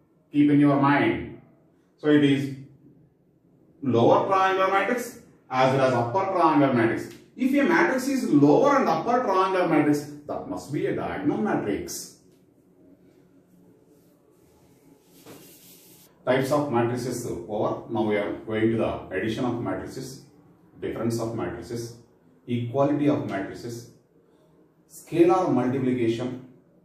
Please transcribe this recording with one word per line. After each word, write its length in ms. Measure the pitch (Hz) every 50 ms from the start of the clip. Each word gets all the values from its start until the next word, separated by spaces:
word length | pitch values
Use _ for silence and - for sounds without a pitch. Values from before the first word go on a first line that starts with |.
| _ _ _ _ _ _
Keep 200 | - 143 147 147
in 80 | 147 143
your 180 | 143 143 135 131
mind. 600 | - 143 143 135 117 113 - - 117 113 - - - - _ _ _ _ _ _ _ _ _ _
So 100 | 156 151
it 160 | 147 147 147
is 320 | 139 135 123 - - - - - - - _ _ - - _ _ _ _ _ _ _ _ _ _ _ _ _ _ _ _ -
lower 460 | 139 127 - - - - - - - 196
triangular 440 | 190 190 190 190 190 190 190 190
matrix 480 | 196 196 196 - 247 233 - - - - - - - _ _ -
as 260 | 127 131 131 135 135
well 120 | 143 135 127
as 60 | -
upper 380 | - 117 113 - 190 190 -
triangular 420 | - 175 170 160 151 147 135 127 120
matrix. 360 | 117 110 110 - - - - - - - _ -
If 180 | - 254 - -
a 100 | 277 -
matrix 440 | 175 165 - - - 262 254 - 277
is 220 | 269 247 214 -
lower 480 | 151 143 143 147 - 226 262 285 285 262
and 100 | 214 214
upper 360 | 196 - - 226 247 254 254
triangular 440 | 202 190 185 190 190 190 180 175 165
matrix, 420 | 156 151 143 147 147 - - - - - - -
that 200 | - - - -
must 240 | - - - -
be 140 | 139 - -
a 100 | - -
diagonal 420 | - - - - - - - - 214
matrix. 840 | 214 196 - - - 107 95 82 - - - - - - - _ _ _ _ _ _ _ _ _ _ _ _ _ _ - - _ _ _ _ _ _ _ _ _ _ _ _ _ _ _ _ _ _ _ _ _ _ _ _ _ _ _ _ _ _ _ _ _ _ _ _ _ _ - - _ _ _ _ - - 151 - - - - - - - - - - - - - - - _ _ _ -
Types 260 | 127 127 135 131 135
of 200 | 147 147 147 -
matrices 540 | 117 117 120 117 123 127 - 127 - - -
over. 640 | - - - - 104 104 110 - - - - - -
Now 120 | 117 110 107
we 120 | 107 104
are 180 | 101 101 - -
going 380 | - - 110 110 107 110 117
to 60 | 113 110
the 400 | 101 90 - - - - 92 -
addition 260 | 110 110 - - 127
of 160 | 113 113 117
matrices, 600 | 101 98 92 - 95 - - 131 - - - - - - _ - - _ _ _ _ _ - -
difference 400 | - 98 - - 113 117 113 113
of 160 | 113 117 113
matrices, 640 | - - - - - - - 117 117 117 - - - - _ _ _ _ _ _ _ - -
equality 640 | 120 117 120 117 - 135 139 147 147 - 147 143
of 180 | - - - -
matrices, 640 | - - - - - - - 120 117 - - - - _ _ _ _ _ _ _ _ _ _ _ _ _ _ _ _ _ _ _
scalar 600 | - - - - 156 170 170 180 185 185 180 151
multiplication, 960 | 131 123 127 123 - 139 127 127 123 117 113 113 113 - - - - - - - - _ _ _ _ _ _